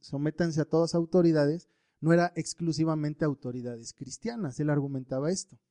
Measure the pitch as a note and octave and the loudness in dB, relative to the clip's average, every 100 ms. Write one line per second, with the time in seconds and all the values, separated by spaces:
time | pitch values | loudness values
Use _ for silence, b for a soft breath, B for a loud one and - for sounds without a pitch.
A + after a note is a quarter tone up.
0 | - C#3 D3+ D#3 E3+ D#3 D3 D#3+ E3 F3 | -10 -4 -2 0 -2 0 0 2 2 0
1 | E3 F#3 E3+ D#3 C#3+ E3 - _ _ _ | 2 4 6 4 2 0 -8 _ _ _
2 | D#3 E3+ F3 E3 D3+ - E3+ D3+ D#3+ D#3 | 4 4 4 -2 -8 -4 -2 0 0 0
3 | D3+ D3+ D#3 C#3 B2+ B2 A#2+ A#2+ A2+ - | -2 -2 -2 -2 -6 -8 -8 -10 -14 -16
4 | B2+ - A3+ A#3 E3+ A#2+ D3+ D3 C#3+ C3+ | -16 -10 -10 -6 -6 -2 0 0 0 -4
5 | B2+ C3 D3 F#3 - B2 _ | -4 -4 -2 -4 -6 -18 _